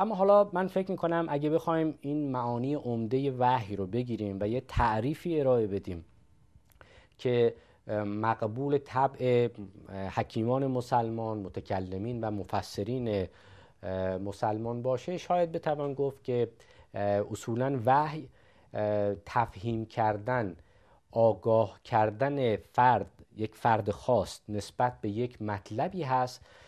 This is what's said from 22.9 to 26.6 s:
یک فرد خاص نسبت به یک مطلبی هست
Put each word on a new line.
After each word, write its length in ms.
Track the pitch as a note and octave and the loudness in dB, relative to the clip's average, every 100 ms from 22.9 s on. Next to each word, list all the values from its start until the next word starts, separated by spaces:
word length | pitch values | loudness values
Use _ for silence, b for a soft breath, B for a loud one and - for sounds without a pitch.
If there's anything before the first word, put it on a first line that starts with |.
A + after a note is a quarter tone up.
| A2+ F#2+ - - G#2 | 4 0 -12 -18 -8
یک 180 | G#2+ | -8
فرد 360 | - A#2+ G#2+ G#2 | 0 2 2 2
خاص 500 | - - A#2+ F2+ - - | -2 2 2 2 -6 -8
نسبت 520 | G#2 - - B2 - | -8 -6 -2 -2 -2
به 80 | G#2+ | -6
یک 340 | G#2 B2 - | -2 -4 -6
مطلبی 600 | G#2+ G2+ - A2 E3+ F#3+ | -6 -6 -6 -6 -4 -4
هست 380 | C#3 B2+ B2+ - B B | 0 0 0 -4 B B